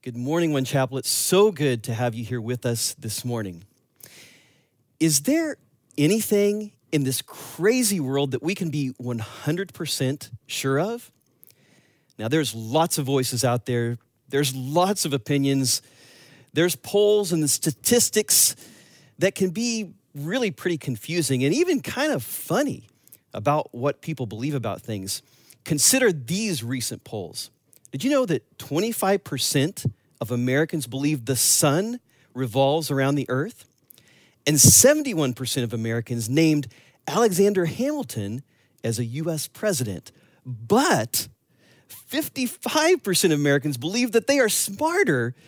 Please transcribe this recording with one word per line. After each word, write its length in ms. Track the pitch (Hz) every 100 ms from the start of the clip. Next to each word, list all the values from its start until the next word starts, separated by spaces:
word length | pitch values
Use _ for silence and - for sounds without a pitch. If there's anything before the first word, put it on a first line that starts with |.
| -
Good 80 | 120
morning, 360 | 123 165 170
One 120 | 143 131
Chapel. 320 | 139 131 135
It's 100 | -
so 440 | - - 180 208
good 320 | 160 143 120
to 100 | 107
have 220 | 113 123 113
you 80 |
here 180 | 110 123
with 240 | 110 123 123
us 300 | 117 - -
this 280 | 113 -
morning. 400 | 127 120 98 85 95 _ _ _ - - - - _ _ _ _ _ _
Is 220 | 160 147
there 360 | 147 311 320 - _ _ _ -
anything 720 | 147 220 214 208 202 208 208 _ _
in 120 | 156
this 180 | 135 131
crazy 800 | - - - - 180 254 226 196
world 320 | 131 139 139
that 100 | 127
we 140 | 156 196
can 160 | 170
be 160 | 147 135 -
one 220 | 123 117
hundred 520 | 107 - - 165 190
percent 600 | - - - 131 143 - - _
sure 320 | - 135 135
of? 320 | 190 233 - _ _ _ _ _ _ _ _ _ _ -
Now, 100 | 107
there's 280 | 156 135 110
lots 420 | 110 143 170 -
of 80 | 135
voices 400 | 139 127 123 127
out 220 | 120 -
there. 320 | 120 117 120 _ _ _
There's 260 | 139 143 131
lots 500 | 127 156 185 202 160
of 80 |
opinions. 720 | 135 - 143 139 135 127 - _ _ - - - - -
There's 220 | 147 175 -
polls 560 | - 202 208 208 196
and 120 | 165
the 40 | 147
statistics 1080 | - - 139 - 233 - 214 208 - - - - - - - _ -
that 160 | 190 -
can 160 | 190
be 420 | 170 240 226 190 - _ 143
really 340 | 147 240 226
pretty 300 | 143 185 165
confusing 640 | - 120 - 175 143 131
and 100 | 135
even 280 | 214 359 285
kind 300 | - - 302
of 120 | 226
funny 640 | 113 - - 190 285 - - _ _ - _
about 440 | 98 107 147 - 120
what 260 | 135 -
people 240 | - 156 120
believe 300 | 107 135 143
about 260 | 110 -
things. 400 | - 107 95 - _ _ _ - -
Consider 460 | 151 - 262 247
these 520 | 160 117 180 220 160
recent 400 | 117 127 113 -
polls. 480 | - 110 87 - - _ _ _ -
Did 120 | 139
you 60 | 240
know 160 | 285 240
that 320 | 147 _ _
twenty-five 680 | - 143 220 220 190 196
percent 640 | - 139 - 147 143 - 127 - _ _
of 100 | 107
Americans 540 | 123 123 131 160 160 117
believe 380 | 135 143 151
the 120 | 113 131
sun 600 | - - 156 147 214 240 _ _ _
revolves 580 | 123 127 113 135 156 151
around 240 | 139 135 147
the 100 | -
earth? 340 | 127 185 - - _ _ _ _ _ _ _ -
And 140 | 151
seventy-one 760 | - - 269 302 277 180 139
percent 300 | 123 131 -
of 100 | 120
Americans 560 | 117 113 117 113 120 107
named 380 | 139 160 151 117 - _ _ -
Alexander 580 | 185 233 175 196 196 170
Hamilton 800 | - 262 302 156 - 101 120 - _ _ _
as 160 | 117 113
a 60 | 117
U 260 | 131 165
S 160 | 160 -
president. 640 | - 214 160 120 92 - _ _ _ 131
But 840 | 117 113 220 311 165 113 - - _ _ _ _ _ _
fifty-five 1120 | - - 294 302 - 254 - - 302 311 359
percent 320 | - 170 190
of 60 | 151
Americans 380 | 143 139 147 127
believe 340 | 156 220 247
that 160 | 226 -
they 120 | 285
are 100 | 233
smarter 840 | - - 202 311 349 370 135 120 -